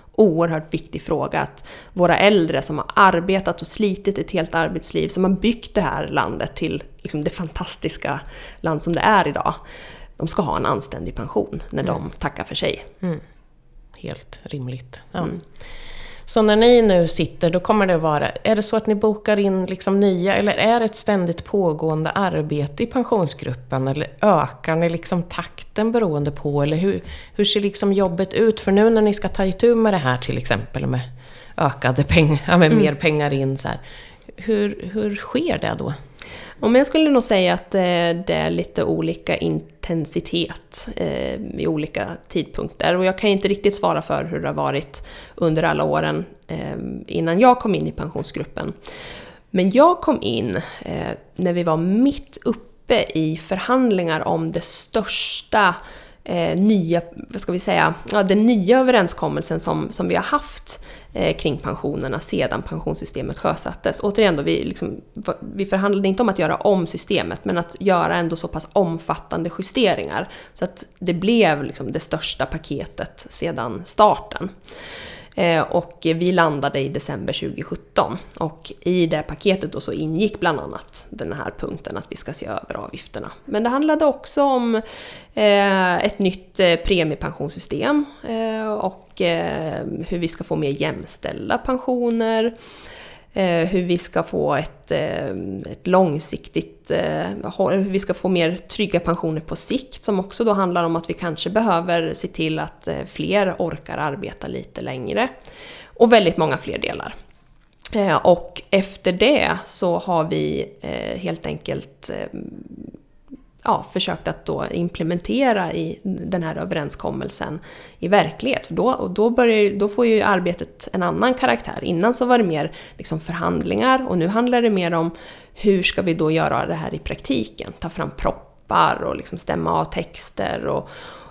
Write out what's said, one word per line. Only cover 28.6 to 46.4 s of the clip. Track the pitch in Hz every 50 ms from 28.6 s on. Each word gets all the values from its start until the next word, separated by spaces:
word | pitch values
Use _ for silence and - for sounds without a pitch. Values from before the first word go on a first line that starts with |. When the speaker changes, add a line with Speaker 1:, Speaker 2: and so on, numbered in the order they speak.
Speaker 2:
För | - 202
nu | 190 202 214 226
när | 226 220
ni | 214 214 202
ska | - - 185
ta | - - 190
itu | 185 180 - 233 240 240
med | 226 220 214
det | 196 170
här, | 135 127 127 123
till | - - 127 127
exempel | 123 - 117 101 107 - - 139 139
med | 127 127 127 123 - - - - - - - - - -
ökade | - 160 139 - - - 127 123 143 143
pengar, | - 165 165 156 151 151 143 -
ja, | - 170
med | 175 170 156
Speaker 1:
Mm. | 156 151 147
Speaker 2:
mer | 151 147
pengar | 143 - 160 151 151 147 147
in, | 139 135 135 135 135 139
så | - -
här, | - - - - - - - - - - - - -
hur, | - - 226 220 202 208 202 208 - - 185
hur | 196 214 214 208 208
sker | 208 - - - 269 339 339 196 -
det | - - - -
då? | - - 147 - - - - - - - - - - - - -
Speaker 1:
Om | - 214 240
jag | 254 277
skulle | 262 - 311 311 302
nog | 277 247
säga | 226 - 220 190 185 175 175
att, | 180 - - -
eh, | 196 180 180 175 170 170 170 165 170 185
det | - 165
är | 156 156 160
lite | 170 175 175 - - 170 -
olika | 165 165 160 160 160 170 - - - 165
intensitet, | - 175 165 156 160 160 - - - - - 170 165 151 - - 170 165 - - 190 160 - - - - _ - - - 226 -
eh, | - - - 67 - 67 65 65 - - - - -
i | -
olika | 165 160 151 151 - - - 98 87 - 87 - -
tidpunkter. | - 180 147 - - - - - - - - 165 175
Och | 180 185
jag | 185 190 190
kan | - 208
inte | 196 196 - 190
riktigt | 202 202 - 202 202
svara | - - 175 160 151
för | 156 - 151 139 151
hur | 165 170 147
det | - 143
har | 147
varit | 151 143 139 135 143 147 - - - - - - - - - -
under | - 175 165 156 160
alla | 160 160 151 147 156
åren, | 151 147 156 156 151 151 156 165 - - -